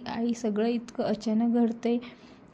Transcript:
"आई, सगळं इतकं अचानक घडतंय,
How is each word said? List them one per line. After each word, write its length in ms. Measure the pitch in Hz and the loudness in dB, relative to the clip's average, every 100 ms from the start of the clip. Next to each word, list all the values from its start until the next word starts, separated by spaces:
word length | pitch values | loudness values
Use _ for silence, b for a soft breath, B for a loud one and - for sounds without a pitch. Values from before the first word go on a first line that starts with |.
| 240 | -4
"आई, 260 | 226 240 | -2 -2
सगळं 340 | 233 220 208 233 | 0 -2 0 0
इतकं 360 | 240 233 - | 0 -4 -4
अचानक 520 | 208 214 226 214 233 240 | -2 0 0 2 4 4
घडतंय, 420 | 233 233 233 240 B B B B B | 2 2 0 0 B B B B B